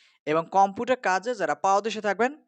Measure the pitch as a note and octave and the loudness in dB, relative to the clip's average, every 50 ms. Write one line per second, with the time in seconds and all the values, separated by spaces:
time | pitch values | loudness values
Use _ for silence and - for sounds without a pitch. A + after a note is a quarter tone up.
0 | _ _ _ _ _ D3 D#3 D#3+ E3 - - F#3+ G3 G3 F#3+ G#3+ A#3+ B3 B3+ B3 | _ _ _ _ _ -2 -2 -2 -2 0 2 2 2 2 0 -4 -2 -2 -2 0
1 | - F#3+ F#3 F#3+ F#3+ B3+ B3 G3+ F3 D3 D3 - - F#3+ G3 G3+ G#3 A3+ G3 A3 | 0 0 0 0 -2 -4 -4 -2 -2 -2 -2 0 0 2 2 2 0 -2 -6 -4
2 | G3+ G#3 F#3+ F3+ A#3 B3+ D4+ - _ | -4 -2 0 0 0 -2 -2 -6 _